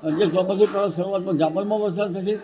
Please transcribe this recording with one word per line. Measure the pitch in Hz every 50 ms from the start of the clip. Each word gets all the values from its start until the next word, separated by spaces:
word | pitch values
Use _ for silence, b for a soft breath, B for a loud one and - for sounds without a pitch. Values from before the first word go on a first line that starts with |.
| - 160 151 160
જે | 208
ચોમાસું | 175 156 185 185 185 202 190 214 208 208
પહેલાં | 202 202 196
શરૂઆતમાં | 160 160 180 190 196 190 180 196 180 143
જાપાનમાં | 160 156 160 185 202 208 214 214
વરસાદ | 208 208 175 185 208 202 175 190
થશે | 185 202 214 208